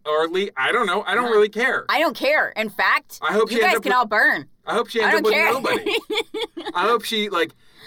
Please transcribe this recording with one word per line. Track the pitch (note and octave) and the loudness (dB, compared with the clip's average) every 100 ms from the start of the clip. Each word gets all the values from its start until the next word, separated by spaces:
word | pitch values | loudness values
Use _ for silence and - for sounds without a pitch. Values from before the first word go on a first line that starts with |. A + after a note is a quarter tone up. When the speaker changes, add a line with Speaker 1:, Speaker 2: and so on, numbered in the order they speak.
| D3+ | -2
Speaker 1:
Arlie? | D3+ E3 F#3 G3+ - | 0 0 -2 -4 -2
I | C3+ | 0
don't | G#3+ G#3 | 0 0
know. | F#3+ | -2
I | G3 | 0
don't | G#3+ A#3+ | -2 2
Speaker 2:
No. | |
Speaker 1:
really | G#3+ G#3 | 2 2
care. | G#3+ B3+ B3 - | 0 -2 -2 -2
Speaker 2:
I | A#3+ | 0
don't | D#4+ A3+ | 0 0
care. | C4+ D4+ D#3+ | 0 0 0
In | - A3 | -4 -8
fact, | - G3 C#4 - - | -2 0 0 -2 -8
Speaker 1:
I | D#3+ | -2
hope | G3+ G#3+ | 0 2
Speaker 2:
you | A#3 | 2
Speaker 1:
she | |
ends | F#4 | 2
Speaker 2:
guys | A#3+ | 2
Speaker 1:
up | |
Speaker 2:
can | B3+ | 2
Speaker 1:
with | B3+ | 0
Speaker 2:
all | A#3+ | 2
burn. | G#3+ D4 F#3+ - _ - | 2 2 2 -4 _ -4
Speaker 1:
I | |
hope | - - | -4 -2
she | A3+ | 0
Speaker 2:
I | A3 | 2
Speaker 1:
ends | |
Speaker 2:
don't | D#4 | 2
Speaker 1:
up | |
with | - | 2
Speaker 2:
care. | D4 E4 | 2 2
Speaker 1:
nobody. | C5 - A#4+ G#4 G#4 - G#4+ - A4 A#4 - E4 | 0 -2 -2 -2 -4 -2 -6 -4 -8 -10 -10 -8
Speaker 2:
<laughs> | |
Speaker 1:
I | F3+ G3 | -2 0
hope | A#3 | 0
she, | - A3 G#3 | 0 -4 -2
like, | F3 E3 - - - | -2 -2 -6 -20 -20